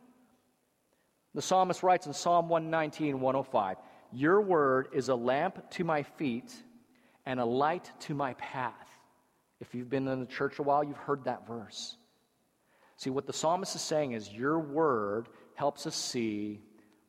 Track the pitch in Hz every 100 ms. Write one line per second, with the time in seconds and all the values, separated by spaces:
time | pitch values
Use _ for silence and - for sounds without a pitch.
0 | _ _ _ _ _ _ _ _ _ _
1 | _ _ _ 143 - 190 185 170 185 175
2 | 147 139 175 175 165 165 160 160 151 -
3 | 151 131 127 131 131 120 95 95 - -
4 | - 120 151 202 202 165 139 131 139 143
5 | 123 127 123 135 180 - - - 170 151
6 | 139 - 147 117 - - - - _ _
7 | _ _ 135 127 117 127 151 175 - -
8 | - 143 135 117 - 135 120 107 - -
9 | _ _ _ _ _ - - 123 123 135
10 | 135 131 123 - 139 - 147 143 147 135
11 | - 143 127 107 104 117 101 - - -
12 | _ _ _ _ _ _ _ _ _ -
13 | 135 135 135 - 156 185 190 165 - 156
14 | 143 113 101 107 135 165 147 147 156 117
15 | 101 104 120 - - - 143 - 160 -
16 | - 123 113 104 104 104 - _ _ _